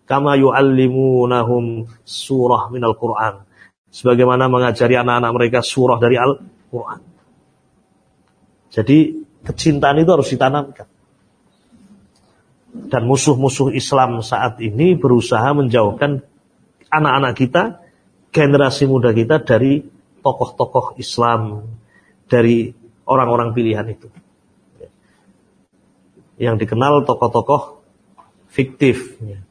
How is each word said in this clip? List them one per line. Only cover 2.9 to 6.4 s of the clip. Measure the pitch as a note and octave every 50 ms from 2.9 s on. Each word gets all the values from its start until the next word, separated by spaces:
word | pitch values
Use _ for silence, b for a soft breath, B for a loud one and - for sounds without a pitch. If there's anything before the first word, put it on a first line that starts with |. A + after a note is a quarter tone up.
| G#2+ -
Qur'an, | - A2+ A2+ G#2 A2 A2 G2+ G2+ G2+ b b b b b b _ _ _
sebagaimana | _ - - B2 B2 A#2+ B2+ B2 B2+ B2+ C3 C3 B2+
mengajari | B2 B2+ B2 A2+ - B2 A2+ B2+ B2
anak-anak | A#2+ C3+ A#2+ A#2+ A#2+ A#2 A#2
mereka | A#2+ B2 A#2 A#2 B2 A#2
surah | - - C3+ B2+ B2 B2 A2+ A#2
dari | A#2+ B2 B2
Al-Qur'an. | B2 C3+ D3 -